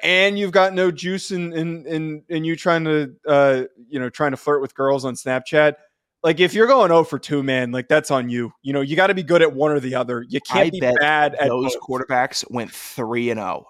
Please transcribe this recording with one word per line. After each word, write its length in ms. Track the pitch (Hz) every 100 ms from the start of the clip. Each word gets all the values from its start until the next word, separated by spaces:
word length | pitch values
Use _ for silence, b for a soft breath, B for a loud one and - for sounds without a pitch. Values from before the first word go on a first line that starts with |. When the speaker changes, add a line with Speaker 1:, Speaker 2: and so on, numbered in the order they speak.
Speaker 1:
and 340 | 160 185 196 202
you've 140 | 196
got 220 | 190 190
no 180 | 185 185
juice 400 | 156 175 190 -
and, 220 | 185 170
and, 320 | 165 165 165 143
and, 340 | 160 160 151 -
and 160 | 165 160
you 100 | 165
trying 280 | 180 165 160
to, 300 | 151 143 - -
uh, 360 | 143 139 131 127 _ 120
you 100 | 143
know, 100 | 127
trying 220 | - 151
to 60 | 131
flirt 240 | - 147
with 140 | 135 -
girls 280 | 135 139
on 120 | 131 120
Snapchat, 600 | 135 131 131 151 151 147 _ _ _ _
like, 160 | 165 156
if 160 | 180 202
you're 120 | 226
going 240 | 269 190
oh 120 | 165
for 160 | 160 139
two, 240 | - 147
man, 280 | 135 131 123
like, 160 | 127 123
that's 220 | 151 147
on 180 | 139 123
you. 240 | 120 117 -
You 100 | 135
know, 80 | 139
you 140 | 139 160
gotta 180 | 190
be 80 | 190
good 220 | 156 170
at 100 | 160
one 180 | 131 151
or 80 | 147
the 140 | 127 127
other. 300 | 123 120 120
You 140 | 143
can't 240 | - 127 165
Speaker 2:
I 20 |
Speaker 1:
be 80 | -
Speaker 2:
bet 160 | 131 123
Speaker 1:
bad 360 | 147 151 147 147
at 120 | 139
Speaker 2:
those 280 | 123 131 120
Speaker 1:
both. 80 |
Speaker 2:
quarterbacks 600 | - 127 131 127 127 - -
went 220 | 120 110
three 580 | - - - 113 120 120
and 100 | 110
oh. 280 | 95 82 -